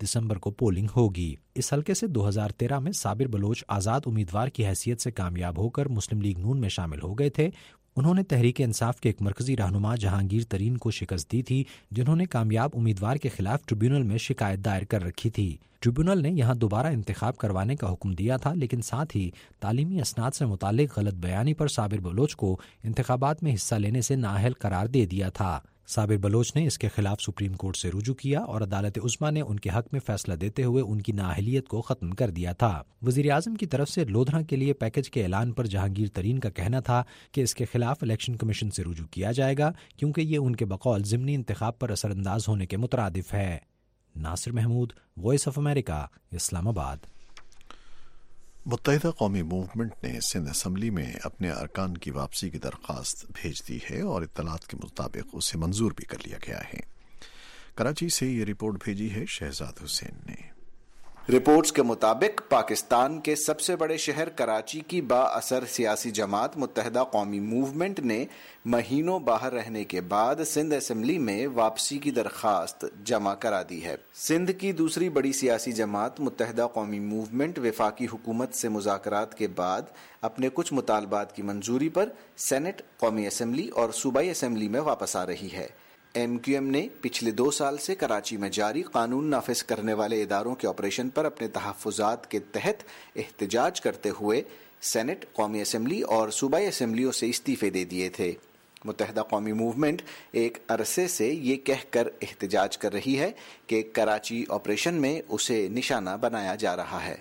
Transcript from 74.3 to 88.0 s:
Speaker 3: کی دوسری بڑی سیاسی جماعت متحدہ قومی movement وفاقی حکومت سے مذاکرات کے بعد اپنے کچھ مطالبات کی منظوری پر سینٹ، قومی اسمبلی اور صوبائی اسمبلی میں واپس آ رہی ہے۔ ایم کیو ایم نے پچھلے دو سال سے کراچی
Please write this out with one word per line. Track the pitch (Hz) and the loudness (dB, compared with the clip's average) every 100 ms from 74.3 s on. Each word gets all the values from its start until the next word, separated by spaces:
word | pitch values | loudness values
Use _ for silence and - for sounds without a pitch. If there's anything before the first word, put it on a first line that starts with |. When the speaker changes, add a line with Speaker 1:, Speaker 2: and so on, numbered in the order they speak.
| 165 180 | 2 2
Speaker 3:
کی | 185 196 | 0 -2
دوسری | 165 160 165 180 | 2 0 2 2
بڑی | 143 135 | 2 2
سیاسی | 135 127 113 127 | 2 2 2 2
جماعت | 110 104 104 123 - | 0 0 0 -2 -2
متحدہ | 131 - 117 113 117 | -4 -2 -2 0 0
قومی | 113 104 104 | 0 -2 -4
movement | 104 110 107 123 160 170 | -2 -4 -2 -2 -2 0
وفاقی | 117 107 107 - 113 | -2 2 0 0 -6
حکومت | 113 117 113 127 - | -6 -4 -2 -2 -2
سے | 117 | -2
مذاکرات | 107 104 98 104 104 110 - | 0 0 0 0 -2 -2 -4
کے | 101 90 | -4 0
بعد | 90 101 - - - - | -2 -2 -6 -16 -20 -6
اپنے | 110 123 131 | -6 -2 -2
کچھ | 170 165 | 0 -2
مطالبات | 135 117 107 101 104 104 - | -2 2 0 2 -2 -4 -6
کی | |
منظوری | 101 101 101 127 160 | -6 -6 -2 0 2
پر | 175 220 - - - | 0 0 -4 -20 -8
سینٹ، | - 135 170 - - - | -2 0 -2 -6 -14 -2
قومی | 113 110 101 | 0 2 -2
اسمبلی | - 117 135 - | -2 -2 -2 -2
اور | - 113 | 0 0
صوبائی | - 135 131 180 | 0 0 2 2
اسمبلی | 156 123 110 104 | 0 -2 0 0
میں | 123 | 0
واپس | 151 - 98 98 | 0 0 -2 -2
آ | 92 | -2
رہی | 87 95 | -4 -8
ہے۔ | 92 69 - - - _ 117 | -8 -10 -14 -20 -20 _ -2
ایم | 120 120 | 0 0
کیو | 135 139 | 0 0
ایم | 135 | 2
نے | 139 233 - | 0 -2 -4
پچھلے | 123 - 113 | -4 -2 0
دو | 107 113 | 2 2
سال | - 139 147 | 2 0 -2
سے | - | -4
کراچی | 190 | -2